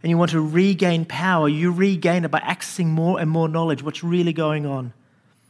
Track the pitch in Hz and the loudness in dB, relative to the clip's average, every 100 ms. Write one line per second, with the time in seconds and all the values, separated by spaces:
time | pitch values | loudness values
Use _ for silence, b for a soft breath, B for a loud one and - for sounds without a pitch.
0 | 165 170 170 160 156 165 196 180 185 170 | 0 2 2 2 0 2 2 2 2 2
1 | 160 135 185 175 151 151 175 175 196 185 | -2 -4 0 2 2 2 0 2 2 2
2 | 170 180 165 151 - 180 - - 165 160 | 0 0 0 -2 -2 -6 -6 -4 0 2
3 | 165 185 156 165 160 160 165 135 147 - | 0 0 0 0 0 0 -2 -2 -6 -8
4 | 170 175 170 156 156 151 147 135 123 - | -2 0 0 0 -2 -2 -4 -6 -8 -14
5 | b b b b b | b b b b b